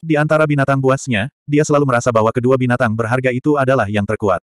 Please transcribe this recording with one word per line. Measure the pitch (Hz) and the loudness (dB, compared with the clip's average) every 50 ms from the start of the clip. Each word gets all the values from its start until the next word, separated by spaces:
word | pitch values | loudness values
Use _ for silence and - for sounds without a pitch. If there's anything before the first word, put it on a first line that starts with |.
| - | -2
Di | 160 156 147 | -2 0 0
antara | 151 151 156 156 156 151 | 2 2 2 2 2 2
binatang | 147 143 139 139 139 135 135 | 2 0 0 0 0 0 2
buasnya, | 131 131 139 - - 123 104 98 135 _ _ _ | 0 0 0 -2 -4 -4 -4 -4 -6 _ _ _
dia | - 143 147 151 | -2 0 0 2
selalu | - - 143 143 | 2 2 0 2
merasa | 135 127 120 120 131 | 2 0 0 0 0
bahwa | 117 113 107 110 113 | 0 2 2 2 0
kedua | 131 117 123 131 131 | 0 0 2 2 2
binatang | 127 123 120 123 131 117 | 2 0 0 0 0 -2
berharga | 107 110 113 110 120 131 127 131 | -2 -2 -4 -2 -2 -2 -2 -2
itu | 123 123 - 151 147 | -4 -2 -2 -2 0
adalah | 147 135 127 131 131 110 | 0 2 2 2 0 0
yang | 98 104 107 101 | -2 -2 -4 -2
terkuat. | 101 110 104 - 101 92 85 _ | -2 -4 -2 0 -2 -2 -2 _